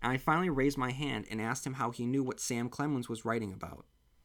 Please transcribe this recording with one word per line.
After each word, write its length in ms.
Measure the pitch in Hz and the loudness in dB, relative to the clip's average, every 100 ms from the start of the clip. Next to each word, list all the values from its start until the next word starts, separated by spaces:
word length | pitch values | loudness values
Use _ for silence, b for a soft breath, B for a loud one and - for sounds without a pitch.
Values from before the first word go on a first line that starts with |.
and 120 | 117 | 0
I 40 | 131 | 2
finally 320 | 160 160 185 | 4 4 4
raised 280 | 135 139 139 | 4 4 4
my 140 | 127 | 0
hand 340 | 131 147 113 - | 0 -2 -2 -4
and 120 | 110 | -2
asked 260 | 110 123 139 | -2 -2 -4
him 60 | |
how 180 | 131 117 | -2 -2
he 160 | 120 120 | 0 0
knew 160 | 135 | 2
what 160 | 127 - | 0 -2
Sam 300 | - 120 120 | -2 -2 -2
Clemens 400 | - 147 135 120 | -2 0 0 -2
was 160 | 113 | -4
writing 280 | 117 113 104 | 0 0 -2
about. 340 | 98 - - - _ _ _ | -6 -10 -12 -18 _ _ _